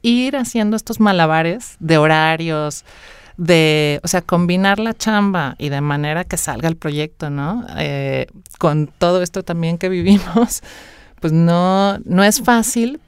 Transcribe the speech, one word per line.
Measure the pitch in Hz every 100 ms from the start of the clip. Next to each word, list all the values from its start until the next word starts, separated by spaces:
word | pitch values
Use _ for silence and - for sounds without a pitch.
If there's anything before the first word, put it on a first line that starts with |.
ir | 233 240 254 277
haciendo | 240 233 208
estos | 220 - 214
malabares | 208 185 160 160 165 214 - -
de | 160 160
horarios, | 151 156 156 160 165 156 151 147 - - - - - -
de, | 170 170 160 151 147 147
o | 170
sea, | 180
combinar | - 175 175 180 196 202
la | 226
chamba | 226 220 208 202 185 139 -
y | 147
de | 139
manera | 147 147 147 160
que | 180
salga | 185 - 120 160
el |
proyecto, | 165 156 147 156 _ 151
¿no? | 143 147 233 - -
Eh, | 147 139 139 131 127 - - -
con | 156 151 147
todo | _ 175 185
esto | 180 196
también | 180 170 165 170
que | 185
vivimos, | 185 170 202 180 180 240 - - - -
<laughs> | - - -
pues | 165
no, | 160 170 170 185 190 196 202
no | - 180
es | 202 214
fácil | 240 233 220 240 233 302